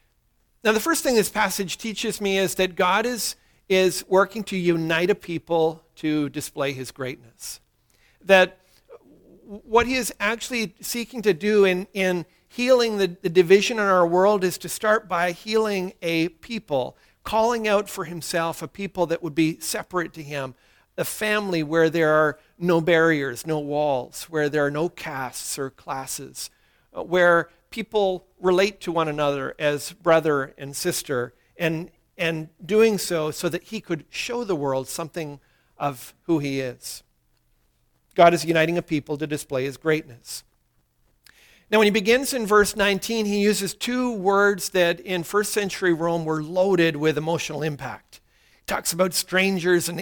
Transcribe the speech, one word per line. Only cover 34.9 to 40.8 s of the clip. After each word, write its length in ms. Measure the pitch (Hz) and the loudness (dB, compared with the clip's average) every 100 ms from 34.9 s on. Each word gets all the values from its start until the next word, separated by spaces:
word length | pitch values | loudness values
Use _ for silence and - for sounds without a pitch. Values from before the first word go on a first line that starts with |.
| - 165 - 151 143 _ _ _ - | -8 -8 -8 -10 -12 _ _ _ -6
of 360 | 143 127 - _ | -6 -6 -16 _
who 160 | - 165 | -2 0
he 220 | 143 135 | 0 -4
is. 420 | 131 120 - - _ _ _ _ _ _ _ _ _ _ _ | -6 -10 -14 -16 _ _ _ _ _ _ _ _ _ _ _
God 200 | - 170 | 6 6
is 120 | 170 156 | 6 0
uniting 320 | 165 160 170 | 0 2 0
a 40 | |
people 360 | - 151 135 147 | -2 -4 -4 -8
to 100 | 151 | -6
display 380 | 147 - 135 135 | -6 -6 -4 -4
his 100 | 127 | -6
greatness. 680 | 160 156 156 120 - - - _ _ _ | -2 -2 -4 -20 -16 -16 -16 _ _ _